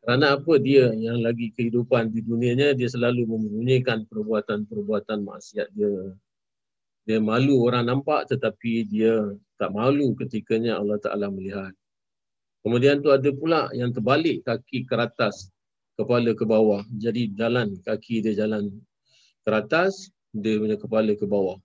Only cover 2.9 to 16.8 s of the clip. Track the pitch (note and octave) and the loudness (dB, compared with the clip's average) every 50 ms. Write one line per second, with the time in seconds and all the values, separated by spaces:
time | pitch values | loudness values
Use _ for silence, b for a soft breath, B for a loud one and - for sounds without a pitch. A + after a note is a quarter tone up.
2.9 | B2 A#2+ A#2+ A#2+ B2 B2 A#2+ A2 A2+ A2 A2 G#2 G#2 A2 A#2 B2+ C3 C3 B2+ B2+ | -2 0 0 0 0 0 -2 -2 -2 -4 -4 -4 -4 -4 0 2 2 2 2 0
3.9 | A#2 A2 G#2+ _ A2 A2 G#2+ G#2+ A2 G#2 G#2 - G#2+ G#2 G#2+ G#2 A2+ G#2+ G#2 G2+ | -2 -2 -4 _ -8 -8 -4 -2 -2 -2 -2 -2 -4 -4 -4 -6 -6 -8 -4 -2
4.9 | A2 G2+ G2+ - A2 G#2 G2+ G2 G2+ F#2+ - - - G#2 - - F#2+ G#2 G#2 G#2 | -4 -4 -2 -4 -6 -6 -6 -8 -10 -16 -18 -12 -8 -8 -8 -8 -4 -2 -2 -2
5.9 | G2+ F#2+ F#2 F#2+ F#2 - _ _ _ _ _ _ _ _ _ _ _ _ _ _ | -2 -4 -6 -10 -14 -16 _ _ _ _ _ _ _ _ _ _ _ _ _ _
6.9 | _ _ _ - A2 A2 G#2+ G#2+ A2 B2 C3 C#3 C#3+ C3 A#2 A#2+ A#2+ A#2+ A#2+ A#2 | _ _ _ -2 -2 0 0 2 2 2 2 4 4 4 4 4 2 2 0 0
7.9 | B2+ C3+ C3+ - D3+ C3 - - A#2+ - - C3+ - _ - A#2 A2+ A2+ A2+ G#2 | 0 -2 0 0 -2 -2 0 -2 -4 -2 -2 -4 -4 _ -6 -4 -2 -2 -2 -2
8.9 | G2+ G#2+ A2 A2+ A2+ A2 G#2+ G2+ G2 G2+ _ _ _ _ G#2 F#2 G2 G#2 A2+ C3 | -2 2 2 2 2 2 0 -2 -6 -10 _ _ _ _ -6 -4 -2 0 2 2
9.9 | C#3+ D3 D3 C3 G#2+ - C3 C3 - G#2+ G#2+ _ A2+ A2 A#2 A#2 A2 - G#2 G#2 | 2 2 2 0 0 -2 -6 -6 -6 -8 -4 _ -2 -2 0 -2 -2 -2 -2 -2
10.9 | G#2 G#2 - - - G#2 G2+ G2 G2 F#2+ F#2+ G2 G2 G2+ F#2+ F#2+ F#2 _ _ _ | -4 -4 -4 -6 -4 -4 -4 -4 -6 -8 -8 -8 -8 -8 -10 -12 -16 _ _ _
11.9 | _ _ _ _ _ _ _ _ _ _ _ _ _ _ _ G#2+ A#2 A#2+ B2+ C#3+ | _ _ _ _ _ _ _ _ _ _ _ _ _ _ _ 0 2 4 6 4
12.9 | C#3+ C#3+ C#3+ D3+ C3+ C3+ C3 C#3+ C3+ - - D#3+ E3+ D#3 B2+ - - A#2+ B2 B2 | 4 4 4 4 4 4 4 2 0 0 0 0 2 2 0 -2 -4 -4 -4 -4
13.9 | B2 B2+ G#2+ A#2+ C3+ D3 D#3+ E3 A#2 F2 - - A2+ A2+ - _ - B2 C3 - | -2 -2 2 2 2 4 4 0 0 -2 -2 -4 -4 -4 -4 _ -8 -8 -4 -4
14.9 | B2 A2+ A#2 A2+ _ - B2 G#2 G2+ - - - _ _ _ _ _ _ _ _ | -2 -2 -2 -2 _ -2 -2 -2 -2 -6 -16 -20 _ _ _ _ _ _ _ _
15.9 | _ - G#2+ - A#2+ B2 A#2+ A#2 A2 - A2+ G#2+ A2+ A2 A2 G#2+ G#2 G2+ | _ -8 -2 0 2 2 2 2 0 0 0 2 4 4 4 4 2 0